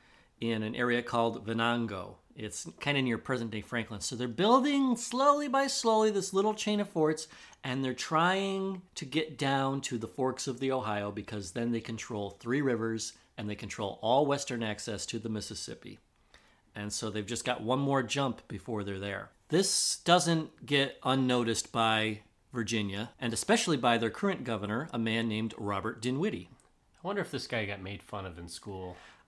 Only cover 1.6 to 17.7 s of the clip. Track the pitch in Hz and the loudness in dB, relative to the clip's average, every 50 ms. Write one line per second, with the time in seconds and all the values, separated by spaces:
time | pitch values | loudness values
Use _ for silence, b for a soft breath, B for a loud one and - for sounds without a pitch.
1.6 | 117 120 120 120 117 104 98 92 90 - - - _ _ - - 107 101 - - | 2 2 2 2 0 -2 -4 -6 -8 -10 -14 -18 _ _ -14 -12 -10 -10 -8 -10
2.6 | - 160 - - - 143 143 139 131 123 117 - - - 131 120 117 110 110 107 | -10 -12 -12 -4 -2 0 2 2 2 2 0 -2 -2 -4 -4 -4 -4 -4 -6 -8
3.6 | 98 - 127 117 110 - 110 95 - - 131 110 123 123 110 151 185 220 247 262 | -8 -4 -4 -4 -4 -4 -8 -8 -6 -6 -4 -4 -4 -4 -2 0 4 6 6 6
4.6 | 247 294 285 277 269 254 233 240 - - 233 254 269 285 285 294 294 277 254 269 | 6 4 2 2 4 2 2 0 -2 -4 -2 4 4 4 4 4 2 0 0 2
5.6 | 277 262 - - - 226 220 214 220 220 202 196 190 - 190 190 208 214 214 214 | 2 2 0 0 2 4 4 6 4 4 4 2 -2 2 2 2 4 4 2 0
6.6 | - 208 208 202 202 202 - 165 156 156 156 156 - B B B B B B B | 0 0 0 0 0 -2 0 2 2 2 2 0 -4 B B B B B B B
7.6 | - 131 127 135 135 131 123 - - - 160 156 170 175 190 196 196 196 196 190 | -6 -4 -2 0 0 0 -2 -2 -4 0 2 4 4 4 4 2 0 0 -2 -2
8.6 | 190 190 190 180 - _ _ - 151 127 135 160 156 156 135 - 139 135 135 135 | -2 -4 -4 -6 -10 _ _ -12 -10 -2 -2 -2 -2 -2 -4 -2 0 2 2 2
9.6 | 135 135 135 139 - - 127 110 117 - - - 127 131 127 - - 139 120 117 | 2 0 0 -2 -2 -2 -4 -4 -4 -4 -2 0 0 0 0 -2 -4 -4 -4 -2
10.6 | 135 131 131 131 107 110 104 104 101 104 101 104 95 - 110 104 95 87 - 120 | 0 0 0 0 0 0 -2 -2 -2 -4 -4 -6 -8 -6 -6 -6 -6 -6 -4 -2
11.6 | 117 120 117 113 113 - 113 110 - - 117 104 101 98 - - - 117 127 147 | 0 0 0 0 -2 -4 -8 -8 -6 -6 -4 -4 -4 -6 -8 -8 -4 0 0 2
12.6 | 143 131 120 110 113 113 113 110 - - b b b b b - 107 104 104 - | 2 2 2 2 0 0 -2 -2 -4 -6 b b b b b -8 -6 -6 -6 -6
13.6 | 110 98 - - 104 98 - - - 110 123 139 151 139 143 139 - - 127 117 | -8 -10 -6 -6 -4 -6 -6 -2 2 4 4 6 6 4 2 0 0 -4 -4 -2
14.6 | 113 107 107 - - 120 104 98 - - - 113 110 113 107 104 98 - 113 - | -2 -4 -4 -4 -6 -6 -6 -6 -6 -6 -6 -6 -4 -4 -4 -4 -6 -8 -8 -10
15.6 | - - - - - 101 98 - _ _ _ b b b b b b b b b | -10 -10 -12 -14 -14 -18 -18 -18 _ _ _ b b b b b b b b b
16.6 | b b _ 104 104 104 - - 156 143 98 107 104 104 120 110 - 123 123 - | b b _ -8 -6 -6 -6 -4 -4 -4 -4 -4 -4 -4 -4 -2 0 -2 -2 0
17.6 | 107 113 | 0 2